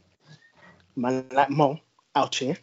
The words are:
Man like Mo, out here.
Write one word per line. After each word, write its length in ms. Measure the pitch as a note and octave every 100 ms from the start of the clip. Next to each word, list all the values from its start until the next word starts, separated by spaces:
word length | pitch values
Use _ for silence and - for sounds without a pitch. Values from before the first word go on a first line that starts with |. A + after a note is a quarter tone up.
| _ _ _ - _ _ - - _
Man 300 | - B2 C3 C3
like 160 | C3 C#3
Mo, 320 | C#3+ C#3+ D#3 _ _ _
out 200 | C#3+ C3
here. 240 | - C3 E3+